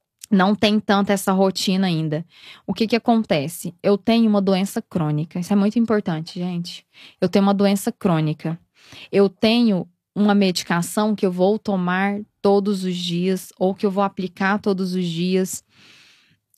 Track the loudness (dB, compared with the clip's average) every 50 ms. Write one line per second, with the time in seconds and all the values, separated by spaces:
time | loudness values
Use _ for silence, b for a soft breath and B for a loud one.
0 | _ _ _ _ -6 0 2 4 4 4 2 2 2 2 2 2 2 2 2 2
1 | 2 2 0 0 0 0 2 2 2 2 0 -2 -2 -2 0 0 0 0 0 -2
2 | -2 -2 -4 -4 -6 B B B B B B B B B -4 -2 -2 0 0 0
3 | 2 2 0 2 2 0 0 0 -2 -4 -8 -10 -12 -12 -8 _ 0 0 0 2
4 | 2 2 2 4 4 4 2 2 2 2 2 0 0 -2 -4 -8 -8 -6 -4 -2
5 | -2 -2 -2 -2 -4 -4 -6 -6 -4 0 0 2 2 2 0 0 0 0 0 0
6 | 0 -2 -4 -6 -6 -8 -8 -8 -6 -6 -6 -6 -8 -8 -12 -18 -20 _ B B
7 | B B B B -2 0 2 2 4 4 2 2 2 2 2 0 -2 -4 -6 -2
8 | 0 0 2 2 0 0 -2 -4 -6 -8 -8 -8 _ _ _ B B B B B
9 | B B B 2 2 2 2 0 0 2 2 4 2 2 0 0 -4 -6 _ _
10 | _ _ -4 0 2 2 4 4 2 2 0 -2 -2 -2 -2 -2 -2 -2 -2 -2
11 | -2 -2 -2 0 -2 -2 0 2 2 2 2 0 -2 -4 -4 -2 -2 -2 -2 0
12 | 0 -2 -2 -6 -10 -14 _ _ 0 2 2 2 2 0 -2 -2 -2 -4 -4 -4
13 | -4 -4 -4 -2 -2 -2 -2 -4 -6 -10 -8 -4 -4 -4 -2 -2 -4 -2 -2 -2
14 | -2 -2 -4 -6 -10 -8 -6 -2 -2 0 0 0 0 -2 -2 -2 -2 -4 -2 -2
15 | -2 -2 -2 -2 -2 0 0 0 -2 -2 -6 -10 -14 b b b b b b b
16 | b b b b b b b b b _ _